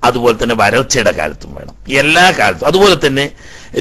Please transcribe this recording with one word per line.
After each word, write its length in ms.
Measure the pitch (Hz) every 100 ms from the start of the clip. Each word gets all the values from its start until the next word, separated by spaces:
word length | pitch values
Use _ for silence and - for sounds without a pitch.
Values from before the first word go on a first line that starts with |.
അതുപോലെ 380 | 123 123 120 110
തന്നെ 120 | 117 113
വരൾച്ചയുടെ 540 | 101 123 127 135 101
കാലത്തും 420 | 82 76 73 73
വേണം, 400 | 71 - - - 135
എല്ലാ 320 | 147 165 185
കാലത്തും. 360 | 139 104 82 139
അതുപോലെ 400 | 185 202 165 143
തന്നെ 240 | 135 143 - - - - 120